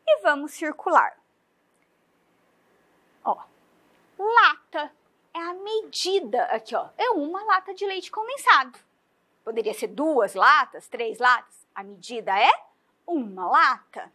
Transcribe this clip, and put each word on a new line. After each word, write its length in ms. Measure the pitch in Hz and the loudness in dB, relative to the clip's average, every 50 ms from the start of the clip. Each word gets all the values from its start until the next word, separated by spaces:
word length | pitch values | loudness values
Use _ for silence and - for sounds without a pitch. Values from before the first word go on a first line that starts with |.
| _ | _
e 140 | - 622 - | 2 2 4
vamos 320 | 403 339 294 277 285 294 | 4 2 0 0 -2 -8
circular. 640 | - - 330 302 294 - - 381 330 240 - - - _ _ _ _ _ _ _ _ _ _ _ _ _ _ _ _ _ _ _ _ _ _ _ _ _ _ _ _ _ _ _ _ _ _ _ _ _ _ _ _ _ - | -8 -8 -6 -6 -6 -6 -2 2 4 4 4 4 0 _ _ _ _ _ _ _ _ _ _ _ _ _ _ _ _ _ _ _ _ _ _ _ _ _ _ _ _ _ _ _ _ _ _ _ _ _ _ _ _ _ -6
Ó, 180 | - 196 - - - _ _ _ _ _ _ _ _ _ _ _ _ _ - | -6 -6 -6 -8 -18 _ _ _ _ _ _ _ _ _ _ _ _ _ -6
lata 760 | 381 440 466 466 415 330 294 - _ _ - 320 294 294 - _ _ _ _ _ _ _ | -4 0 2 4 4 4 2 -2 _ _ -8 -8 -8 -8 -12 _ _ _ _ _ _ _
é 60 | - 330 | -14 -12
a 160 | 339 339 359 | -10 -10 -10
medida 880 | 370 392 415 440 440 392 294 - - - 359 381 392 349 214 208 247 185 - | -10 -8 -6 -6 -6 -6 -6 -8 -6 -2 0 0 0 0 -2 -2 -2 0 0
aqui, 280 | - 220 - - 233 | -2 -6 -6 -6 -6
ó, 140 | 202 - - - - | -6 -6 -6 -6 -2
é 100 | 427 494 | -2 0
uma 300 | 453 330 285 302 349 381 415 | 0 0 -2 -4 -6 -6 -2
lata 280 | 440 370 370 370 - | 0 0 0 -2 -4
de 140 | 381 370 392 | -8 -6 -6
leite 240 | 403 381 381 359 - | -6 -6 -6 -10 -10
condensado. 680 | - 427 427 466 539 554 - - 349 294 262 254 240 - _ _ _ _ _ _ _ _ _ _ _ _ | -8 -8 -8 -8 -8 0 2 4 4 4 2 -2 -10 -20 _ _ _ _ _ _ _ _ _ _ _ _
Poderia 300 | _ 220 226 226 208 208 | _ -8 -6 -4 -4 -4
ser 140 | 208 - - | -4 -6 -6
duas 480 | 208 190 196 294 320 311 254 208 190 - | -6 -4 -2 -2 0 2 2 2 0 2
latas, 520 | 190 196 247 294 302 262 - - - - | 4 6 6 6 6 4 0 -6 -16 -16
três 320 | _ - 226 240 226 220 - | _ -10 -8 -8 -8 -4 0
latas. 480 | 240 247 247 226 - _ _ _ _ _ - | 2 2 2 2 0 _ _ _ _ _ -16
A 80 | 196 | -16
medida 560 | 196 196 202 185 170 - 247 226 190 190 190 202 | -16 -16 -18 -18 -14 -12 -12 -8 -4 -2 2 4
é 120 | 226 320 - - - _ _ _ _ _ _ _ _ | 6 6 4 4 -2 _ _ _ _ _ _ _ _
uma 420 | - 349 302 240 208 190 185 185 175 | -6 -4 -4 -4 -6 -8 -8 -2 0
lata. 640 | 240 302 330 277 254 196 _ _ - 160 - - | 2 4 4 2 2 -2 _ _ -18 -18 -18 -18